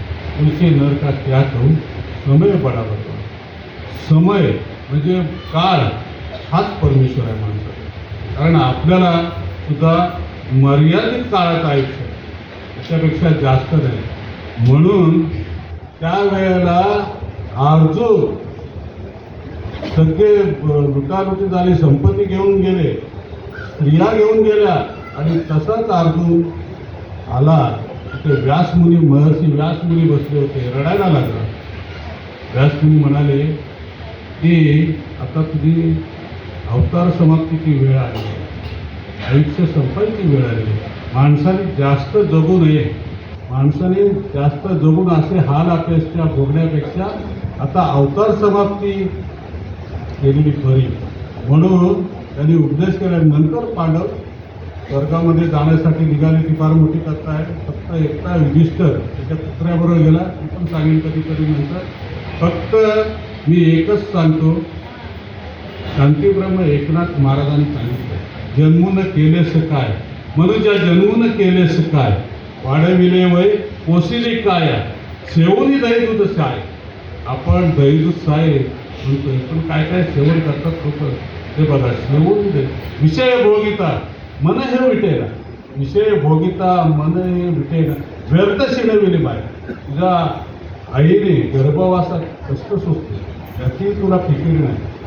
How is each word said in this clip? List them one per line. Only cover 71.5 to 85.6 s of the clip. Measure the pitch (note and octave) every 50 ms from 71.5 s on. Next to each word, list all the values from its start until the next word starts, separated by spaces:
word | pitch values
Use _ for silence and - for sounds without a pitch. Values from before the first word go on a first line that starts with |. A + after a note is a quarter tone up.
| F3+ F#3 F3+ D#3+ - D#3 D#3 -
काय, | D3+ C#3+ B2+ G#2+ G2 F#2+ - - - - - - - - -
वाढविले | C3 C#3 D#3 D#3+ F3+ F#3 F3+ F3+ F3+ F3+ F3+ F3+
वय | F3+ F3 F3 F#3+ G#3 G#3
पोसिली | G3+ - - - - - D#3+ E3+ F3 D#3+ - A#3+ A#3 A#3 A#3 -
काया, | - G#3 G3+ F3+ E3+ D#3+ C#3 A2+ G#2 - - - - - - - - - - -
सेवूनी | E3 E3 F3+ G3 A#3 C4 C#4 C#4 C4+
दही | A#3+ A#3 A#3 A#3 A#3+
दूध | A3 A3 G#3 G3
साय." | - - E3+ D3 C3 A#2+ G#2 - - - - - - - - - - - - -
आपण | - C3 C3+ D3 E3+ F3+ F3 E3 D#3+
दही | C#3 C#3 C#3 C#3 D#3 D#3+
दूध | D#3 F3 E3
साय | - - D#3 D3 D#3 E3 D#3+ C#3+ C3 B2 - - - - - - - -
म्हणतोय, | C3 C#3+ C#3 C#3+ C3+ B2+ B2+
पण | B2+ C3+ D#3+ E3 D#3+ -
काय | D3+ D#3 D#3
काय | - F3+ F3+ D#3+
सेवन | - - C#3 C#3+ D#3 E3 D#3+
करतात | D#3 D3 C#3 C#3 D#3 E3 D#3+ - -
लोक, | D3 C#3+ D3 D3 C3+ B2+ - - - - - - - - D3
ते | D#3
बघा, | C#3+ C#3 C3 B2 A#2+ G#2
सेवून | - - B2+ C#3 D3+ D#3+ F#3+ G#3 G#3 G3+ G3
दे, | D#3+ C#3+ B2+ B2+ - - - - - - D3+
विषय | - - B3 B3+ B3 B3 B3 G#3
भोगिता | G#3 G#3+ G#3 G#3+ G#3 - - F#3 D3+ C3 G#2+ - - - - - - - - C#3
मन | E3+ A3+ C4
हे | C4 A#3+ B3 B3+ B3+ B3+
विटेना, | A3 F3 G#3+ F3 C#3 A#2 G#2+ G#2 - - - - - -